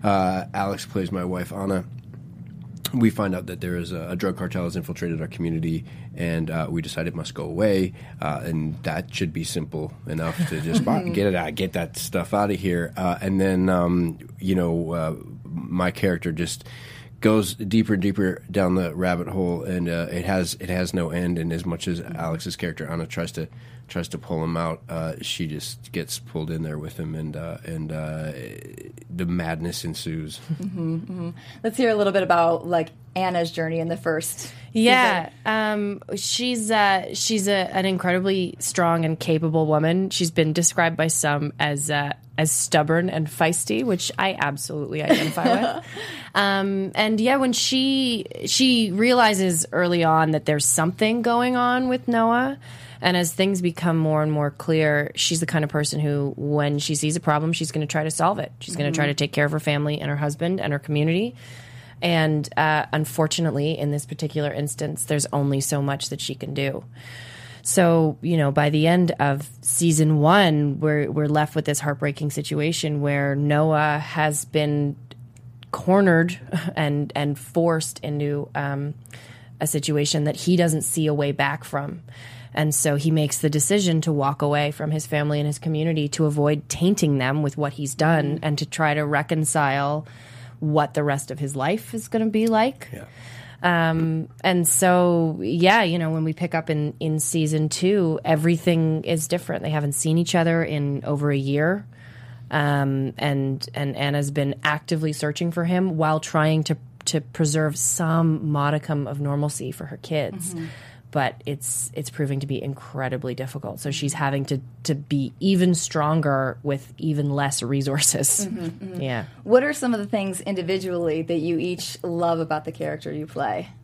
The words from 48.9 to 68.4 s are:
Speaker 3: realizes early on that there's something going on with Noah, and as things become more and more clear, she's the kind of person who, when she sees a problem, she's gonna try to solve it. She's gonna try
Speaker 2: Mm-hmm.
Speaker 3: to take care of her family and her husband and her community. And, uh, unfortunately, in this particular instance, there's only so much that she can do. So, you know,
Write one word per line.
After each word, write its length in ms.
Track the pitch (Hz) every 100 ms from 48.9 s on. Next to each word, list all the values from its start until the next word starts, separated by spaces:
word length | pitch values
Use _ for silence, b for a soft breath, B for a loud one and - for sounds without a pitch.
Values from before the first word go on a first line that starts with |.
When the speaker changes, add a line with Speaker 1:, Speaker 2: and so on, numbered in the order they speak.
Speaker 3:
realizes 760 | 185 233 247 220 196 185 165 -
early 320 | 160 180 175
on 280 | 165 160 160
that 140 | 156 -
there's 180 | 151 -
something 560 | - 160 185 220 233
going 340 | 233 240 247 247
on 340 | 247 247 254
with 180 | 254 247
Noah, 500 | 233 226 240 262 277 B B B B
and 140 | - 180
as 160 | 170
things 300 | - 190 190
become 360 | 180 160 170 165
more 240 | 156 156
and 80 | 151
more 180 | 151 143
clear, 600 | 143 - 160 151 147 147
she's 280 | - - 165
the 40 | 165
kind 180 | 165
of 60 | 151
person 300 | 151 147 147
who, 340 | 151 143 139 -
when 440 | 143 147 147 147
she 160 | - 151
sees 200 | 151 165
a 40 |
problem, 340 | - 147 160
she's 180 | 165 160
gonna 140 | 156 147
try 180 | 160
to 60 | 156
solve 300 | 156 165 208
it. 120 | 143 -
She's 140 | - 165
gonna 160 | 143
try 120 | 160 147
Speaker 2:
Mm-hmm. 40 |
Speaker 3:
to 20 |
take 180 | 143 147
care 140 | - 147
of 60 |
her 80 | 156
family 400 | 151 147 147 151
and 80 | 143
her 60 | 143
husband 420 | 147 147 170 185
and 140 | -
her 60 | 143
community. 560 | 147 147 151 170 233 - B B B B B B
And, 480 | 175 165 156 151 147 -
uh, 300 | 156 151 -
unfortunately, 840 | 156 151 - 156 - 160 127 147 160
in 140 | 147
this 160 | 147 143
particular 440 | 156 151 156 147
instance, 540 | - 147 - 147 156 -
there's 220 | 151 -
only 300 | 143 139 135
so 220 | 135 143
much 260 | 139 139 -
that 100 | 139
she 140 | -
can 220 | 127 - 143
do. 280 | 139 - - B B B B B B B
So, 560 | - - 170 165 160 143
you 140 | 175
know, 140 | 165